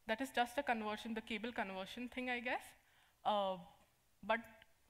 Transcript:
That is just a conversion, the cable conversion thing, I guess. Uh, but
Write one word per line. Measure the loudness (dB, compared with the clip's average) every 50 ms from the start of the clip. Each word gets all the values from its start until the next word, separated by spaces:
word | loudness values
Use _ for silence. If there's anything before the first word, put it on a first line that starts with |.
| -2
That | 0 0 0
is | 0 0 4
just | 2 2 4 2
a | 0 2
conversion, | 2 2 2 2 -2 -2 -2 -4 -4 -4
the | -4
cable | -4 -4 -4 -2 -2 -2
conversion | -2 -2 -2 -2 -2 -4 -6 -6 -6 -8 -8 -6 -4
thing, | -4 -2 -2
I | -2 -2
guess. | 0 -2 -2 -2 -4 -8 -18 -20 _ _ _ -20 -20 _ _ _ 2
Uh, | 4 4 4 4 2 0 -2 -6 -14 -18 -20 -20 _ _ _ _ _ _ -8 2
but | 2 2 2 2 -8 -16 -20 -20 -20 -20 _ _